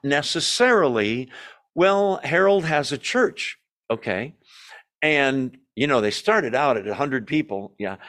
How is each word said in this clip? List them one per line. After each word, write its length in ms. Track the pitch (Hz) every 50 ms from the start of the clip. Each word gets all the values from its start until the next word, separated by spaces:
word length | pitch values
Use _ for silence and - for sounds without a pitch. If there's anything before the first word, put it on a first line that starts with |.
| -
necessarily, 1300 | 139 143 147 151 - - 165 - - - - 240 254 240 208 165 135 120 110 104 104 113 123 131 127 - - - - - _ _ _ -
"Well, 440 | 160 175 196 196 202 202 196 190 - -
Harold 420 | 131 156 175 190 196 202 196 165
has 260 | 160 156 151 139 -
a 60 | 147
church." 600 | 123 - - - - 247 - - - - - - _ _ _ _ _ _ -
Okay. 440 | 113 113 - 113 92 92 117 151 - _ _ _ - - - - - - - _ _ -
And, 560 | 156 156 151 147 139 135 135 135 127 127 - - _ _ -
you 100 | 110 135
know, 160 | 147 139 120
they 100 | 104 104
started 440 | 104 - - - 220 214 165 120 113
out 220 | 127 147 139 123
at 100 | 107 95
a 80 | 104 101
hundred 320 | 123 143 143 131 127 107
people. 480 | - 147 156 151 - 101 98 101 - _
Yeah. 200 | - 101 95 95 92 -